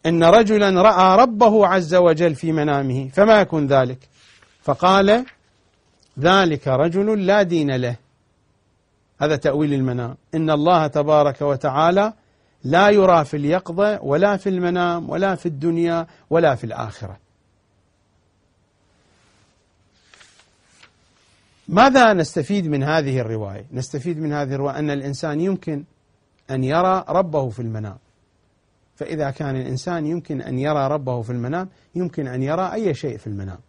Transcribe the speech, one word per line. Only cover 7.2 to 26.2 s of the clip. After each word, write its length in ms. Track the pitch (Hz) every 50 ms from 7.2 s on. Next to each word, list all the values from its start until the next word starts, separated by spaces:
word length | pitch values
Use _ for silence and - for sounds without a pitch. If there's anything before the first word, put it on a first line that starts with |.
| 190
لا 180 | 185 202 208 196
دين 320 | 170 175 165 151 143 131
له". 200 | 127 123 120 120 - _ _ _ _ _ _ _ _ _ _ _ _ _ _ _ _ _ _ _ _ _ _ _ _
هذا 140 | 147 151 156
تأويل 380 | 139 - 156 135 147 156 147 143
المنام. 440 | 135 131 131 123 123 120 117 135 _ _ _ -
إن 140 | 160 160 156
الله 380 | 156 147 147 170 180 165 156
تبارك 540 | 147 - 151 143 147 151 151 147 147 135 -
وتعالى 720 | 143 143 143 135 - 143 131 147 160 170 180 196 202 220 220 _ _ _ _ _ _ _ _ _ -
لا 260 | 131 156 175 202 208
يرى 360 | 208 208 190 185 175 165 151
في 120 | - -
اليقظة 640 | 147 143 143 165 185 - - 165 180 202 208 214 -
ولا 360 | - 139 139 160 190 202 202
في 120 | 190 - 202
المنام 600 | 190 180 180 175 175 180 175 175 170 170 165 -
ولا 260 | 151 165 196 196 185
في 100 | - -
الدنيا 640 | 175 151 135 147 170 170 165 170 170 170 170 160 - _ _ _ _
ولا 260 | 151 165 165 151 131
في 80 | 110 -
الآخرة. 540 | 113 - - 113 110 - - 113 95 95 _ _ _ _ _ _ _ _ _ _ _ _ _ _ _ _ _ _ _ _ _ _ _ _ _ _ _ _ _ _ _ _ _ _ _ _ _ _ _ _ _ _ _ _ _ _ _ _ _ _ _ _ _ _ _ _ _ _ _ - _ - _ _ _ _ _ _ _ _ _ _ _ - _ _ _ _ _ _ _ _ _ _ _ _ _ _ _ _
ماذا 460 | - 160 196 247 269 254 269 247 220 208
نستفيد 540 | 180 156 - - 170 139 - 202 202 175
من 160 | 156 147 139 135
هذه 360 | 147 156 160 147 139 131 131
الرواية؟ 460 | 117 110 113 110 107 98 98 101 101 -
نستفيد 480 | 120 127 131 - - 143 131 175 170 151
من 140 | 160 151 147
هذه 200 | 147 143 131 139
الرواية 260 | 135 139 143 139 151
أن 100 | 151 147
الإنسان 520 | 143 139 135 139 139 - - 156 147 151
يمكن 420 | 170 196 190 185 - 170 151 143 156 _ _ _ _ _ _ _